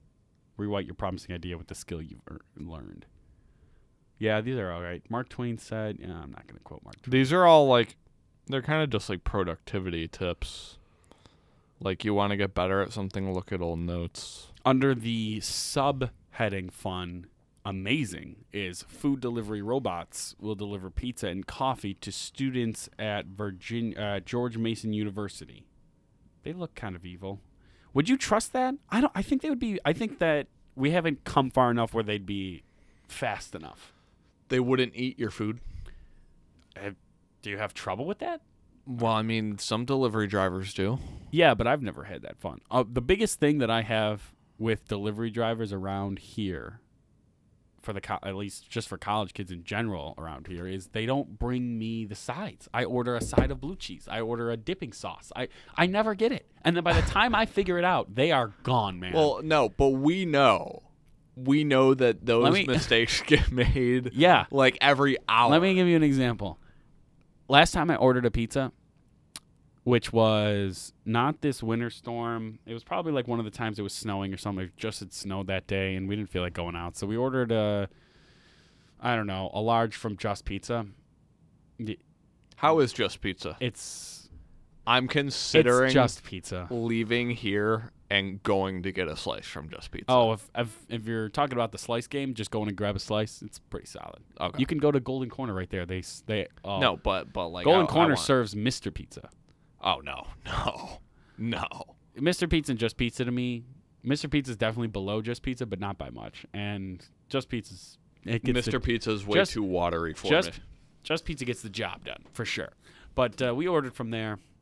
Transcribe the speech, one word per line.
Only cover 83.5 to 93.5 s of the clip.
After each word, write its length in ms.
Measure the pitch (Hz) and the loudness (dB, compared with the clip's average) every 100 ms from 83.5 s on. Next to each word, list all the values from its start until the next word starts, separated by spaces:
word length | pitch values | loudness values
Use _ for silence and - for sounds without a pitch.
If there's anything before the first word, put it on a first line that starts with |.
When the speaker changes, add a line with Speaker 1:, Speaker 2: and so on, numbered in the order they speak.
| - | -6
Speaker 1:
It's 720 | 123 - - - - - - - - - - - 113 | -6 -6 -14 -14 -14 -16 -20 -20 -20 -20 -20 -8 2
Speaker 2:
I'm 220 | 123 127 | 2 4
considering 800 | 147 143 - - 160 123 123 131 | 0 0 -4 4 6 8 6 6
Speaker 1:
it's 60 | |
Just 300 | 135 120 - | 6 6 2
Pizza. 440 | - 92 - 92 87 | -12 -12 -8 -8 -6
Speaker 2:
leaving 600 | 120 117 113 110 120 120 | -4 0 0 2 0 0
here 600 | 113 107 101 107 110 113 - - | -2 0 2 2 0 -4 -16 0
and 300 | 101 98 98 | 0 0 -4
going 380 | - 98 95 92 | 0 2 0 -2
to 80 | 95 | -4
get 160 | 95 85 | -2 -4
a 80 | - | -4
slice 300 | - 52 - | -6 -8 -10
from 240 | - 78 | -12 -12
Just 220 | - - | -14 -14
Pizza. 140 | - - | -10 2
Speaker 1:
Oh, 240 | 127 113 | 4 4
if, 160 | 107 - - | 2 -6 -6
if, 220 | 113 - - | -6 -8 -12
if 160 | 117 107 | -10 -4
you're 220 | 113 107 | -4 -4
talking 240 | 147 143 | -2 -2
about 180 | 123 113 | 0 -4
the 60 | - | -6
slice 300 | - 120 - | -6 -6 -4
game, 260 | 143 135 | -6 -6
just 160 | 110 104 | -6 -6
going 160 | 110 107 | -4 -4
and 80 | 95 | -2
grab 200 | 104 98 | -4 -4
a 40 | |
slice. 420 | - 107 107 - | -2 -2 -2 -8
It's 160 | - | -16